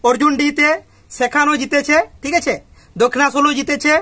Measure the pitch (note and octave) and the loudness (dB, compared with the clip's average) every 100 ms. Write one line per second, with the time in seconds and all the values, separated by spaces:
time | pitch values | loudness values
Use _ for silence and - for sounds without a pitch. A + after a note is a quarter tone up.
0 | A#3+ B3 D4 C#4 D4 C#4+ D4+ E4 - _ | 0 2 0 0 -2 0 0 0 -6 _
1 | _ - B3 C#4+ D4 D4 C4+ C#4+ C#4+ D4+ | _ -4 -2 0 0 0 0 -2 2 0
2 | G#4+ - C4+ E4+ D4+ - _ - _ - | 0 -6 -2 -2 -2 -6 _ -20 _ -2
3 | A#3+ B3+ C#4 C4+ C#4+ C#4 C#4 C#4+ D4 D#4 | 0 2 0 2 0 0 -2 -2 0 0